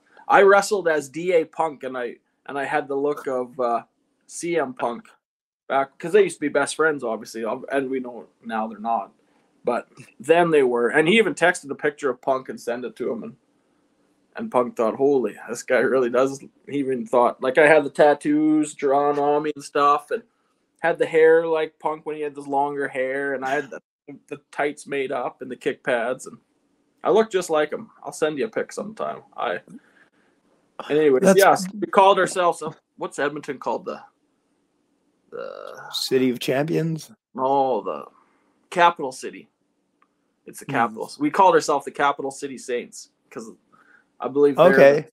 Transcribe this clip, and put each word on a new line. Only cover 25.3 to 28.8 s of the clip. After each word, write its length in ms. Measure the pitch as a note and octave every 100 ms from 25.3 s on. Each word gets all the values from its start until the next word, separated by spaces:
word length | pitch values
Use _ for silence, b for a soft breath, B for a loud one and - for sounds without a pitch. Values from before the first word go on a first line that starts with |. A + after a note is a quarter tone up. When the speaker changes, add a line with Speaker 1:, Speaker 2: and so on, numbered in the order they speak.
| -
Speaker 1:
and 80 | C3
the 60 | B2
kick 260 | D3+ B2
pads, 420 | - A#2+ A2+ B2+ -
and 120 | A#2+ _ _ _ _ _ _
I 60 | -
looked 220 | F#3 A3
just 180 | F#3 F3
like 220 | D#3 D3+
him. 180 | - - _
I'll 80 | -
send 260 | - D#3 D3+
you 60 | A2+
a 40 |
pic 220 | - -
sometime. 500 | -